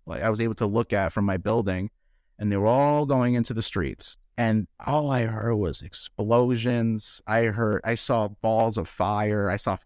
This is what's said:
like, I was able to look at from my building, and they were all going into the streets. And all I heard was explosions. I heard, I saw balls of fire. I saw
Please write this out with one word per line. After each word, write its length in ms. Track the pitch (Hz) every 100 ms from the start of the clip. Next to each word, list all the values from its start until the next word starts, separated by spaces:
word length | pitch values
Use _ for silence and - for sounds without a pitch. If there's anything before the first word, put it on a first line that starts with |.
| -
like, 160 | -
I 80 | 107
was 100 | 107
able 140 | 113 107
to 100 | 104
look 260 | 110 117
at 200 | 104 92
from 120 | -
my 120 | 101 92
building, 520 | 98 117 98 92 101 _ _ _ _ -
and 140 | 104
they 40 | 101
were 100 | 104
all 400 | 127 147 147 143
going 280 | 131 123
into 200 | 120 113
the 80 | 110
streets. 560 | - 98 71 - - - _ -
And 300 | 113 110 - -
all 260 | - 147 147
I 120 | 127 113
heard 280 | 110 113 110
was 240 | 90 -
explosions. 1400 | - - - - 107 117 123 120 120 120 113 110 - - -
I 180 | 110
heard, 360 | 117 104 110 104
I 100 | -
saw 340 | 117 - 120 104
balls 480 | 104 113 110 113 107
of 120 | 80
fire. 600 | - 95 104 107 104 101
I 80 | 101
saw 220 | - 95